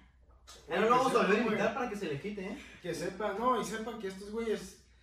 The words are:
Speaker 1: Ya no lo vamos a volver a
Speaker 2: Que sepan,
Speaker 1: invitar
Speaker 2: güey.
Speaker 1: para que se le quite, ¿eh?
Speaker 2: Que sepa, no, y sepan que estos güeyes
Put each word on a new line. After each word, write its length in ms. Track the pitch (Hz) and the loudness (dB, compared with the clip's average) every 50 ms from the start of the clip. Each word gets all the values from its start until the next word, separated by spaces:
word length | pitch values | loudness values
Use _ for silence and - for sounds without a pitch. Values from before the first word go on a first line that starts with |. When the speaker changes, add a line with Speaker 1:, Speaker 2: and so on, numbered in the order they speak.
| - - _ _ - - - - - - - - - - | -20 -20 _ _ -20 -20 -20 -20 -20 -20 -20 -20 -8 -4
Speaker 1:
Ya 100 | 160 185 | 0 2
no 80 | 214 226 | 6 6
lo 80 | 247 | 6
vamos 180 | 247 - - - | 6 6 4 4
a 20 | |
volver 80 | 220 185 | 4 4
a 20 | 180 | 6
Speaker 2:
Que 60 | 208 | 4
sepan, 80 | 240 240 | 4 4
Speaker 1:
invitar 180 | 214 214 - 202 | 2 2 2 2
Speaker 2:
güey. 80 | 226 240 | 0 0
Speaker 1:
para 140 | 262 247 214 | 0 -4 -4
que 60 | 202 | -4
se 100 | 202 196 | -6 -4
le 120 | 156 143 139 | -4 -4 -4
quite, 260 | - 208 208 196 185 | -4 -6 -6 -6 -6
¿eh? 120 | 202 - - - - - - | -8 -8 -10 -12 -16 -20 -10
Speaker 2:
Que 120 | - 175 160 | -8 -6 -6
sepa, 400 | - 170 190 190 196 214 208 196 202 | -4 -4 -6 -4 -2 -4 -2 -2 2
no, 200 | 233 254 247 214 | 2 2 2 2
y 20 | 185 | 0
sepan 360 | 165 208 214 220 240 220 214 | -2 -4 -6 -6 -6 -8 -6
que 80 | 190 190 | -8 -8
estos 220 | 190 190 202 202 | -8 -8 -12 -8
güeyes 500 | 214 226 226 226 202 185 - - - - - _ - - | -6 -4 0 0 -2 -2 -4 -12 -16 -20 -20 _ -20 -8